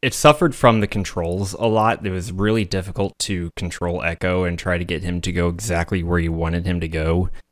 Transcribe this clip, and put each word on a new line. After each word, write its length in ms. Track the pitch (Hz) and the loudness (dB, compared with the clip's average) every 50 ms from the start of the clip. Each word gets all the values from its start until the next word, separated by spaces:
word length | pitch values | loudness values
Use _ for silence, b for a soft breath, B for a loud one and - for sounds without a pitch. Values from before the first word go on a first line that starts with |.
it 120 | - 127 - | -4 -4 -2
suffered 400 | - - 151 151 - 180 151 131 | 6 6 6 6 8 4 0 2
from 280 | - - 120 113 110 | 4 6 6 6 6
the 60 | 104 - | 2 0
controls 680 | - 107 92 - - 90 85 85 90 98 101 95 101 | 0 -4 -4 -4 -4 -4 -4 -2 -2 -2 -4 -4 -4
a 120 | - 117 | -2 0
lot. 400 | 113 110 110 107 113 107 - - | 2 2 4 4 2 2 0 -2
It 60 | 98 | -4
was 220 | 92 92 87 113 90 | -4 -4 -4 -6 -4
really 320 | 95 101 107 110 113 101 | -2 0 2 2 2 0
difficult 520 | 87 - 95 92 98 87 - 98 95 - - | 0 -2 -4 -4 -4 -4 -2 -2 -4 -2 -6
to 320 | - - 98 87 85 85 - | -6 -4 -4 -4 -4 -6 -6
control 480 | - 92 85 - - 90 87 87 87 - | -6 -6 -6 -6 -4 -4 -4 -4 -2 -2
Echo 400 | 85 82 - - 90 90 90 90 | -4 -4 -2 -2 0 0 2 0
and 160 | 87 87 85 | 0 -2 -2
try 180 | - 92 87 87 | -2 -2 -2 -2
to 60 | 87 | -2
get 180 | 90 87 78 | -2 -4 -4
him 200 | 90 90 90 87 | -4 -4 -4 -2
to 100 | - 92 | -4 -2
go 160 | 87 87 87 85 | -2 0 0 0
exactly 560 | 85 85 107 110 87 82 85 - 101 92 85 | 0 -2 -4 -2 -2 -2 0 0 -2 -2 0
where 160 | 85 87 87 | 0 0 0
you 140 | 82 82 80 | 2 0 0
wanted 320 | 82 82 80 85 87 87 | -2 -2 0 -2 -2 0
him 160 | 90 87 85 | 0 -2 -2
to 80 | 82 80 | -2 -4
go. 400 | 82 80 78 80 82 90 92 - b b b _ | -4 -2 0 2 2 2 2 0 b b b _